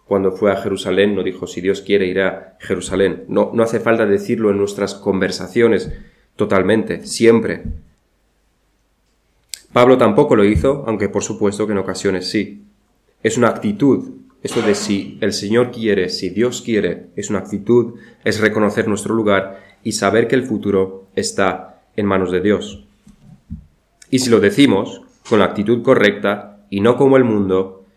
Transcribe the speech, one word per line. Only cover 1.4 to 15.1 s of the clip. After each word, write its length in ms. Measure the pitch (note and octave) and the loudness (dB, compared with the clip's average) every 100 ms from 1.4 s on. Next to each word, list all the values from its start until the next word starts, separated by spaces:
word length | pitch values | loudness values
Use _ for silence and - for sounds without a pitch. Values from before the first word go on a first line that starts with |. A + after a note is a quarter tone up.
| F2+ | -10
"si 120 | - | -6
Dios 220 | F#2 F#2+ | -4 -4
quiere 240 | - G2+ F#2 | 0 0 0
iré 160 | F2+ | 0
a 340 | F#2+ D#2+ - _ | -2 -4 -12 _
Jerusalén". 640 | - F#2 F2+ F#2 F#2+ E2 - | -6 -6 -2 0 0 -2 -4
No, 240 | G#2 G#2 | -2 0
no 100 | A#2 | 0
hace 160 | A2+ A2+ | 0 0
falta 260 | A#2 A2+ G#2+ | 0 0 2
decirlo 440 | G2 G2+ A#2 G#2+ | 0 0 0 0
en 80 | G2+ | 0
nuestras 360 | G2+ - G2 | -2 -2 -6
conversaciones 960 | - G2+ F#2+ F#2 - F2+ A#2+ A#2 G2+ - - - _ _ - | -4 -4 0 -2 -4 -4 2 2 2 -2 -12 -16 _ _ -6
totalmente, 680 | G#2 G2 F#2 A2 - E2+ - | 0 2 2 0 -2 -8 -10
siempre. 580 | - A2+ A2+ G2 E2+ - - - _ _ _ _ _ _ _ _ _ _ _ _ _ _ _ _ - _ | 2 4 4 2 -6 -8 -12 -16 _ _ _ _ _ _ _ _ _ _ _ _ _ _ _ _ -18 _
Pablo 260 | A#2+ B2 C3 | 4 6 6
tampoco 380 | A#2 G#2 D3 A2+ | 4 4 4 4
lo 80 | |
hizo, 400 | G2+ G#2+ C3+ D3 A2+ | 4 2 0 -2 -4
aunque 220 | G#2+ G2+ | -4 -2
por 160 | G2+ | -4
supuesto 420 | - G#2 G#2 G2+ G#2+ | -4 -2 -2 -2 -2
que 60 | |
en 60 | G2+ | -2
ocasiones 520 | F#2 F#2+ G2+ F#2 F2+ | -4 -4 -2 -2 -2
sí. 320 | A2 G#2 - - _ _ _ _ _ | -4 -4 -10 -20 _ _ _ _ _
Es 140 | A2+ B2 | -2 2
una 120 | A#2 | 2
actitud. 640 | A2 G#2+ G2+ C#3 - - - - _ | 0 -4 0 2 2 -2 -14 -20 _
Eso 220 | - A#2+ | -6 -2
de 140 | G#2+ G2+ | 0 0
"si 420 | - G2 F#2+ | -2 -4 -4